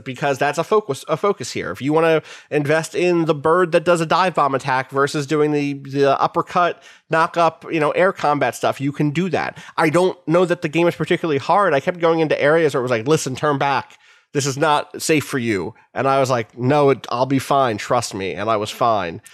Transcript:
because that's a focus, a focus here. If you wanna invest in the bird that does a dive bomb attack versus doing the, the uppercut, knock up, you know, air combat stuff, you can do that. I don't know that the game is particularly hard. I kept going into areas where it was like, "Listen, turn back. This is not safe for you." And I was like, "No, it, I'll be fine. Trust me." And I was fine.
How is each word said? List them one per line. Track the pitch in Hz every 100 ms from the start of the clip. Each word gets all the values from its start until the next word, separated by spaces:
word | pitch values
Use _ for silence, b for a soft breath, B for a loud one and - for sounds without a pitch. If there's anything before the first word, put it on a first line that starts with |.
because | 113 127 147 135
that's | 143 147
a |
focus, | 160 220 214 131 -
a | 156
focus | 202 196 -
here. | - 87
If | 92
you | 131
wanna | 156 165 160 B B B
invest | 147 143 156 160
in | - 180 175 160
the |
bird | 156 156 175 180
that | 170
does | 165 175
a | 160
dive | 170 185
bomb | 165 143
attack | 135 135 131 131
versus | 135 139 156 135
doing | 151 151
the, | 147 143
the | 139 139 139 139 135
uppercut, | 160 170 - 185 175 - B B _
knock | 160 165 170
up, | 165 165 -
you | 160
know, | 147
air | - 185
combat | 185 151 147 131
stuff, | - 123 -
you | 139
can | - 151
do | 147 185
that. | 135 65 - B -
I | 160
don't | 156 185 - -
know | 170 180
that | 175
the | 160
game | 156 170
is | -
particularly | 160 175 170 139
hard. | - 180 196
I | 139
kept | - 175
going | 165 165
into | 156 143
areas | 139 160 156
where | 135
it |
was | 123
like, | 117 110
"Listen, | 156 143 127
turn | 151 139
back. | 139 131 - - b b b
This | 147 139
is | 131
not | 156 147 - -
safe | - 160
for | - 139
you." | 117 101 85 b b -
And | 131
I | 135
was | 127
like, | 123 113 -
"No, | 123 147 143
it, | 123 -
I'll | 120 131
be | 135
fine. | - 139 131 104
Trust | - 123 -
me." | 104 95
And | 78 104
I | 110
was | 104
fine. | - 123 107 87 90 -